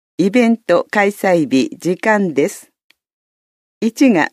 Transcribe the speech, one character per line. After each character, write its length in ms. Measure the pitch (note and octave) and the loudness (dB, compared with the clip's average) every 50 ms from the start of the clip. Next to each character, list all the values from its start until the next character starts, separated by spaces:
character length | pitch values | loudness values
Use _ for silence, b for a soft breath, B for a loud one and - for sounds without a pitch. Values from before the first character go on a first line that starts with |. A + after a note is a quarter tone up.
| _ _ _ - | _ _ _ -4
イ 120 | E3+ G3+ | -2 0
ベ 180 | G3 B3 A#3 A3+ | 2 2 2 2
ン 80 | A3+ | 0
ト 300 | A3 _ - E3+ - - - | -2 _ 0 0 0 0 -2
開 200 | - G#3+ G3+ G3+ | -2 -2 0 0
催 380 | G3+ - - G3 F3+ F3 D3+ A#2+ | -2 -2 -2 0 0 0 0 0
日、 220 | B2+ C3 A#2+ - - - | 0 0 0 -2 -6 -8
時 200 | - E3 F#3 - | -6 -6 -6 -4
間 340 | - A3 G#3+ G#3 G3+ F3 C#3 | -2 -2 0 0 -2 -2 -2
で 160 | C3+ D3 G3+ | -2 -2 -2
す。 220 | - - - _ _ _ _ _ _ _ _ _ _ _ _ _ _ _ _ _ _ _ _ _ _ _ | -4 -12 -20 _ _ _ _ _ _ _ _ _ _ _ _ _ _ _ _ _ _ _ _ _ _ _
一 300 | G#3 A3+ A3+ - D4 C4 | -6 -6 0 2 2 4
が 200 | G#3+ D#3+ - - | 4 2 0 -2